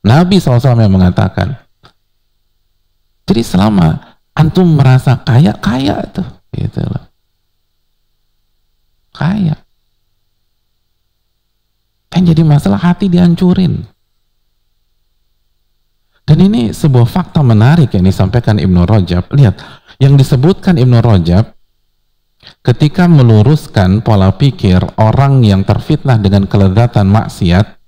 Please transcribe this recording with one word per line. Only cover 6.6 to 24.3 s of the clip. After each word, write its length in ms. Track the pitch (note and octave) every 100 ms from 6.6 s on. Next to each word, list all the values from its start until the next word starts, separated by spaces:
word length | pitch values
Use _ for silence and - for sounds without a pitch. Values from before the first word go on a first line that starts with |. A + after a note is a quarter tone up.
| - - -
loh. 240 | - - _ _ _ _ _ _ _ _ _ _ _ _ _ _ _ _ _ _ _ _ -
Kaya. 400 | D3 G#3 E3+ - _ _ _ _ _ _ _ _ _ _ _ _ _ _ _ _ _ _ _ _ _ _ _ _ _
Yang 240 | F3+ F3+ D#3
jadi 40 | D#3+
masalah 320 | C#3+ G3 G3+
hati 320 | F3 F3 G3
dihancurin. 720 | F3 F3 E3+ F3+ F#3+ F3+ - - _ _ _ _ _ _ _ _ _ _ _ _ _ _ _ _ _ _ _ _ _ _ _ -
Dan 160 | D3+
ini 320 | G3 A#3 A#3
sebuah 320 | - D#3 B2 A#2+
fakta 400 | F#3 F3 - C3
menarik 480 | A2 A#2 E3+ C3+
yang 80 | G2
disampaikan 560 | F#2 - F#2 - - G#2
Ibnu 320 | E2+ F2 F2
Rajab. 400 | G#2+ E2+ F2+ -
Lihat, 320 | C#3+ A#2+ - - - _ _
yang 160 | C3+ C#3
disebutkan 560 | C3 C3 D3+ G3+ - D#3+
Ibnu 160 | B2+ A#2+
Rajab 560 | A#2 G2 E2 F2 A#2+ _ _ _ _ _ _ _ _ _ - _ -
ketika 400 | A#2+ D3 - F3
meluruskan 960 | D#3 A#2+ G#2+ A2 D#3 - - F#2 G#2
pola 320 | A2+ G#2 F#2+